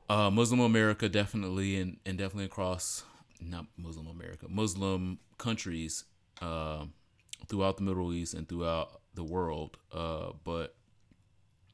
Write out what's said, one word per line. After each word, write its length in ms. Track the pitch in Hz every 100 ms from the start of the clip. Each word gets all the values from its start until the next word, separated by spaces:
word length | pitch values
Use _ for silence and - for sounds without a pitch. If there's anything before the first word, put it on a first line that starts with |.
| -
uh, 220 | 107 104
Muslim 300 | 104 117 123
America, 480 | 117 113 110 107 110
definitely, 680 | 101 101 110 95 92 98 98
and, 180 | 92 - -
and 100 | 95
definitely 280 | 98 101
across, 580 | 95 - 92 92 - - - - - -
not 260 | 85 87 - -
Muslim 300 | 85 80 80
America, 400 | 82 85 85 85
Muslim 680 | 95 107 92 98 95 92 92 _ -
countries, 680 | 120 110 95 82 80 - - _ _ -
uh, 440 | 85 82 78 78 73 - _ _ - - -
throughout 280 | 101 95 95
the 60 |
Middle 300 | 98 92 87
East 220 | 87 85
and 140 | 85 80
throughout 520 | 85 85 82 78 - _
the 100 | -
world. 520 | 80 90 85 76 76 - _
Uh, 380 | 82 82 80 87 76
but 300 | 87 85 78 _ _ _ _ _ _ _ _ _ _